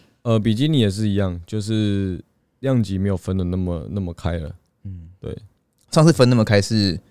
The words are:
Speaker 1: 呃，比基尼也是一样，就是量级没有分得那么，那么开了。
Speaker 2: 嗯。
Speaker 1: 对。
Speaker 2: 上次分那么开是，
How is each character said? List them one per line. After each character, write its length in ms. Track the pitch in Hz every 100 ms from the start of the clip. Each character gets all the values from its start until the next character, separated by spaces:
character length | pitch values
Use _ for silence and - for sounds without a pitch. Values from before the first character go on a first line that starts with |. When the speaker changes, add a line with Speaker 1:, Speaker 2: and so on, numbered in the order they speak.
| _ _
Speaker 1:
呃， 160 | 120 113
比 160 | 110
基 140 | 107 151
尼 100 | 151
也 120 | 107
是 180 | 98 107
一 60 |
样， 260 | 98 98 87 85
就 120 | 107
是 640 | 104 110 107 101 98 87 - _ _ _
量 220 | 135 131
级 160 | 98 95
没 100 | 98
有 80 | 92
分 200 | - 95
得 80 |
那 120 | 90 92
么， 300 | 90 85 53
那 100 | 98
么 120 | 90
开 260 | 85 85 85
了。 160 | 73 - _ _
Speaker 2:
嗯。 240 | 98 92 85 92
Speaker 1:
对。 180 | 113 - - _ _ _ _
Speaker 2:
上 140 | 165
次 80 | 160
分 160 | 143 123
那 80 | 123
么 80 |
开 160 | 104 101
是， 400 | 98 113 98 78 -